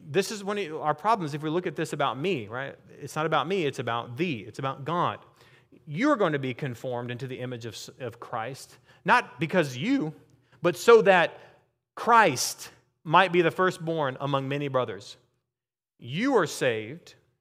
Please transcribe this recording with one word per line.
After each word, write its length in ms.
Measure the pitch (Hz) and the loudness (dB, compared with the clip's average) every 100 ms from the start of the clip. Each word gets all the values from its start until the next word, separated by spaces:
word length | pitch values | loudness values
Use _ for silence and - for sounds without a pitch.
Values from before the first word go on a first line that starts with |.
| 156 | -4
this 220 | 151 190 | -2 -2
is 140 | 220 196 | -4 -6
one 120 | 208 | -6
of 240 | 170 156 | -6 -4
our 140 | 151 151 | -4 -2
problems 380 | 208 226 156 | 0 0 -2
if 100 | 147 | -6
we 60 | 156 | -4
look 180 | 165 180 | -2 -4
at 80 | 151 | -6
this 160 | 156 | -6
about 260 | 151 135 120 | -2 -2 -2
me, 300 | 170 156 101 | -4 -4 -6
right? 300 | 120 139 - - - | -10 -10 -14 -20 -18
It's 160 | 143 156 | -10 -4
not 80 | 160 | 0
about 220 | 156 139 | 0 0
me, 180 | 196 147 | -2 -2
it's 140 | - | -4
about 360 | 120 117 117 123 | -4 -4 -6 -6
thee. 300 | 180 120 98 | -4 -4 -10
It's 120 | - | -8
about 260 | 135 135 135 | -8 -6 -6
God. 340 | 175 139 101 - _ - _ _ - - | -2 -2 -4 -14 _ -20 _ _ -20 -10
You're 300 | 147 285 269 | -2 2 2
going 160 | 185 | 2
to 80 | 147 | 0
be 140 | 131 | -2
conformed 580 | 123 139 117 131 123 123 | -4 -6 -6 -6 -6 -6
into 160 | 120 131 | -8 -8
the 120 | 127 | -8
image 260 | 127 123 117 | -8 -8 -10
of, 120 | - - - | -12 -16 -12
of 200 | 127 - | -12 -12
Christ, 580 | - 120 117 139 - - _ - | -10 -8 -8 -10 -18 -20 _ -6
not 380 | 175 240 - - | 2 2 2 -6
because 340 | 160 185 147 127 | -2 0 0 -2
you, 380 | 196 269 156 - _ _ _ - | -2 0 -2 -8 _ _ _ -2
but 160 | 175 170 | -2 2
so 240 | - 233 | 8 10
that 360 | 180 185 156 - - _ _ _ _ - | 10 6 4 -2 -20 _ _ _ _ -6
Christ 760 | - 233 196 120 - - - - _ _ | 6 8 8 4 -4 -6 -16 -20 _ _
might 300 | 143 165 190 | 2 4 6
be 80 | 175 | 4
the 100 | 165 | 2
firstborn 640 | - 185 - 160 165 139 135 | 4 0 0 -4 -2 -2 -4
among 260 | 139 139 135 | -2 -2 -2
many 220 | 143 143 | -4 -2
brothers. 480 | 131 117 98 - - _ _ _ _ _ _ _ _ | -2 -2 -6 -14 -20 _ _ _ _ _ _ _ _
You 400 | 120 151 254 247 | -10 -4 2 2
are 100 | 156 | 2
saved 680 | - 139 110 107 160 - - _ _ | 0 0 0 -6 -14 -18 -20 _ _